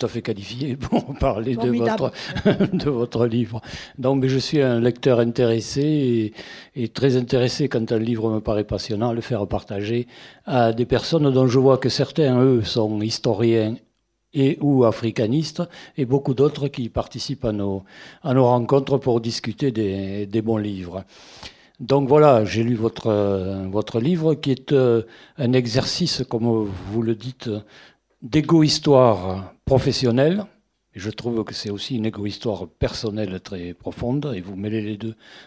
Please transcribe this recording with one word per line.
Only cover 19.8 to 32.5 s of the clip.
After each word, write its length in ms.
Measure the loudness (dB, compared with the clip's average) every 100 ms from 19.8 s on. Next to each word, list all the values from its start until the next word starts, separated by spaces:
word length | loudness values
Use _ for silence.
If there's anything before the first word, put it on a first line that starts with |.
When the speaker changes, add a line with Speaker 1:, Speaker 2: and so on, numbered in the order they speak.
| -2 -4 -6 -8 -4
Speaker 1:
des 140 | -2
bons 160 | 0 -2
livres. 460 | -2 -6 -10 -12 -14 -20 -20 -20 -20 -20 _ _
Donc 280 | 0 2 6
voilà, 380 | 8 8 8 4
j'ai 180 | 0
lu 120 | 0 0
votre, 320 | -2 -2 0
euh, 600 | 0 2 0 -2 -6 -4
votre 320 | -4 -2 -2
livre, 360 | 0 0 0 0
qui 160 | -2
est, 200 | -4 2
euh, 300 | 2 4 2 0 -12 -20 -4
un 160 | 0
exercice, 680 | 2 2 0 -2 -2 -2 -4 -4
comme 160 | -2 0
vous 560 | 0 -2 -6 -6 -2
le 140 | -2 -4
dites, 340 | -8 -10 -8 -8 -10 -20 -20 _ _ _
d'égo-histoire 1300 | -2 0 4 4 4 2 4 6 6 4 -2 -6 -8 -12 0
professionnelle. 800 | 2 2 0 0 2 2 0 -6 _ _ _ _ -10
Et 40 |
je 100 | -10
trouve 340 | -8 -4 -4
que 100 | -4
c'est 180 | -8 -8
aussi 260 | -8 -6 -4
une 80 | -4
égo-histoire 600 | -4 -8 -6 -6